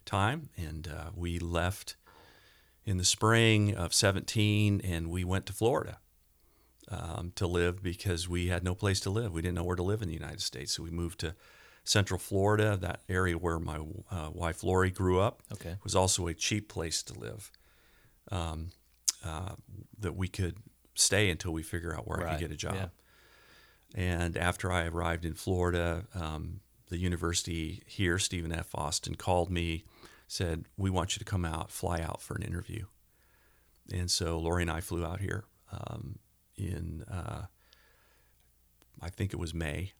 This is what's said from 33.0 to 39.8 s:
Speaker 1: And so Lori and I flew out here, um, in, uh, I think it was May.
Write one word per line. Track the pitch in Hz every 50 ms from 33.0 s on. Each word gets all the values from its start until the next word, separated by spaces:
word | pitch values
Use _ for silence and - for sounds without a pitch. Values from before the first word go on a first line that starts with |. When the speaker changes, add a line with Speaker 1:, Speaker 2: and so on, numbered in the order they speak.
| _ _ _ _ _ _ _ _ _ _ _ _ _ _ _ _ _ -
Speaker 1:
And | 90 92 90 87
so | - - 90 82 82 82
Lori | 80 82 85 87 87
and | 82
I | 80 82
flew | 85 - - 85 85
out | 82 87 95
here, | 98 90 85 101 - - _ _ _ -
um, | - - - - - - - - - - _ _ _ _ _ _ _
in, | - 101 90 90 76 82 85 82 80 82
uh, | - - 90 80 78 73 73 - - _ _ _ _ _ _ _ _ _ _ _ _ _ _ _ _ _ _ _ _ _ _ _ _ _ _ _ _ _ -
I | - 87
think | - - 98 95 -
it | -
was | 87 80 82
May. | 85 82 76 73 80